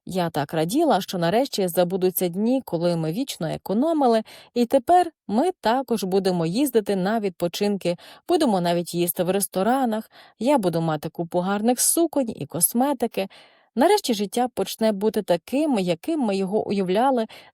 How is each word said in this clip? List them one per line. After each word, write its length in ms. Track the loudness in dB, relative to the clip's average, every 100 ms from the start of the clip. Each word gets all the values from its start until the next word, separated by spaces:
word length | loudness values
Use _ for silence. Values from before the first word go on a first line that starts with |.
| -8
Я 200 | -4 -2
так 240 | -2 -2
раділа, 460 | -2 0 2 2 2
що 180 | 0 -2
нарешті 500 | 0 2 0 -2 -2
забудуться 600 | 2 0 2 0 0 -4
дні, 340 | -2 0 0
коли 320 | -2 -2 0 0
ми 160 | -2
вічно 360 | -4 -6 -6 -6
економили, 760 | -6 -4 0 0 2 2 2 -2 -16 -8
і 120 | -2 2
тепер 440 | 2 4 4 4 -4 -4
ми 240 | 0 0 0
також 440 | 0 0 0 -4
будемо 420 | 0 0 2 0 0
їздити 500 | 0 0 0 0 -2
на 240 | 0 -2
відпочинки, 760 | -4 -4 -4 -2 -2 0 -2 -4 -8 -12 -2
будемо 320 | 2 2 2
навіть 340 | 2 0 -2
їсти 300 | -2 -2 -2
в 60 | 0
ресторанах, 800 | 0 -2 -2 0 2 0 -4 -8 -18 -20 -4
я 200 | 2 2
буду 220 | 2 0
мати 280 | 0 -2 -6
купу 300 | -8 -4 -2
гарних 420 | -2 0 0 2
суконь 500 | 2 2 0 0 -4 -6
і 100 | -8
косметики. 840 | -4 -2 0 0 0 -4 -4 -8 -10 -20 _ _
Нарешті 400 | 0 4 4 2
життя 340 | -2 -2 -2 -2
почне 380 | -2 -6 -2 -2
бути 300 | 0 -2 -2
таким, 560 | 0 -2 0 -2 0 0
яким 420 | 0 -2 -2 -2
ми 160 | 0 -2
його 320 | 0 -2 -2
уявляли 580 | -2 0 2 2 2 -2 -8 -18